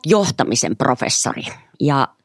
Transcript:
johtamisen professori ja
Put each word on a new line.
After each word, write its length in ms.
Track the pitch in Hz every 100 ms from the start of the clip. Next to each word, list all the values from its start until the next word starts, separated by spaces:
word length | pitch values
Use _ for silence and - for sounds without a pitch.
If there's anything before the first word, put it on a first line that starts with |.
| 156
johtamisen 720 | 208 185 - - 113 - -
professori 640 | 139 127 - - - - - - - _
ja 280 | 143 139 - _